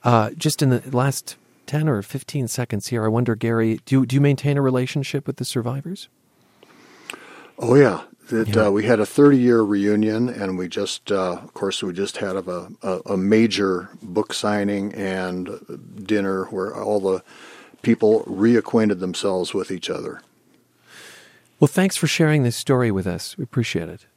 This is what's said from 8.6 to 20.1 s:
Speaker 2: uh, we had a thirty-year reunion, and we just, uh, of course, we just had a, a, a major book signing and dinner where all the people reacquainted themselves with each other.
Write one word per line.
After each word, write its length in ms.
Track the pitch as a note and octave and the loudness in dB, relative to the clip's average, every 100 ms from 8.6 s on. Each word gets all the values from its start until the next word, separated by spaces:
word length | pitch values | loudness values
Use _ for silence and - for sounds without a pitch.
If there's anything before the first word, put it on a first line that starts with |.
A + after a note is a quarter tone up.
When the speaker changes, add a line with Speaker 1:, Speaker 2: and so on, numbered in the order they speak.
| G#2+ | 4
Speaker 2:
uh, 20 | |
we 140 | G2+ | 2
had 160 | A2 A#2 | 2 2
a 60 | G#2+ | 2
thirty-year 540 | - C#3+ C3+ B2 A#2 | 6 6 8 6 4
reunion, 720 | G#2 G2+ G2+ G#2+ G#2+ A2 B2 | 4 2 2 2 2 0 -2
and 260 | G#2+ G2 F#2 | -2 -6 -4
we 100 | F2+ | -6
just, 460 | - G2+ - - | -6 -6 -8 -4
uh, 280 | G2+ F#2 F2 | -2 -2 -4
of 100 | - | -12
course, 300 | - G2+ - | -6 -4 -4
we 100 | G2 | -6
just 240 | F2 G2 - | -4 -6 -4
had 200 | G2+ F#2+ | -6 -4
a, 320 | F2+ F2+ F#2 - | -6 -10 -10 -10
a, 180 | G2 F2+ | -6 -6
a 120 | - G2 | -4 -2
major 720 | F#2+ A2 A2+ G2 G2 F2+ F2+ - | 2 4 4 2 -2 -2 -6 -18
book 300 | G#2 F2 - | -6 -4 -4
signing 640 | - G#2+ G#2 G2+ G2+ G2+ | -4 -4 -2 -2 -4 -6
and 640 | - F#2+ F#2+ F#2 F2+ F2+ - - - E2 F2 | -6 -6 -6 -6 -6 -8 -12 -14 -18 -16 -16
dinner 440 | F#2+ G#2+ G2 F#2+ F#2 | -2 -2 0 -4 -4
where 280 | G2 G2 | -6 -6
all 260 | - G#2+ G#2 | -6 -2 0
the 220 | F#2+ F#2 - - - - - - | 0 -2 -4 -20 -20 -20 -20 -6
people 400 | - A#2 G#2+ A2 | 0 4 4 4
reacquainted 800 | - F#2+ A2 A#2 - A#2 G#2+ F#2 | 0 0 4 4 2 2 2 0
themselves 520 | F#2 F2 G2+ F#2 E2+ | -4 -4 -2 -2 -2
with 180 | G2+ F#2 | -4 -6
each 200 | F#2 - | -8 -6
other. 320 | F2+ - | -8 -8